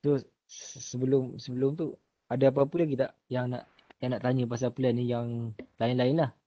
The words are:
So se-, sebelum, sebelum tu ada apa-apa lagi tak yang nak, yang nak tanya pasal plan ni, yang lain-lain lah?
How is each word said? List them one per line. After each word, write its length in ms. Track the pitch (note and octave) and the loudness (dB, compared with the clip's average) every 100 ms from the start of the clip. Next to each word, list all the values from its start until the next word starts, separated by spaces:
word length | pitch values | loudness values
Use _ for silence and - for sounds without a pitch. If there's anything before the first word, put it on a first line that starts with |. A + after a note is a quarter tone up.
So 160 | D3 C#3+ - _ _ | 2 0 -2 _ _
se-, 320 | - - C3+ | -20 -18 -16
sebelum, 560 | - B2 C3 C3+ B2+ A#2 | -10 -4 2 2 0 -8
sebelum 400 | A#2+ B2 C3+ D#3 | -8 0 0 0
tu 160 | D#3+ - _ _ _ | -6 -8 _ _ _
ada 240 | B2 C3+ | 4 4
apa-apa 240 | C3+ C#3 E3+ | 6 2 2
lagi 160 | E3 C3 | 0 2
tak 160 | C3 - _ | -2 -2 _
yang 240 | B2+ B2 | -4 -2
nak, 160 | B2 - _ _ - | -6 -10 _ _ -8
yang 80 | B2+ A#2+ | -4 -2
nak 60 | B2+ | 0
tanya 160 | B2+ A#2+ | 0 0
pasal 240 | A#2+ B2+ | -2 -2
plan 160 | - B2+ A#2+ | 0 0 2
ni, 80 | A#2+ | 0
yang 480 | A#2+ A#2+ A#2+ A2+ A2 - _ | -2 -4 -6 -8 -10 -16 _
lain-lain 480 | A#2 B2+ B2+ D#3 C#3 | 0 2 2 2 0
lah? 40 | - | -2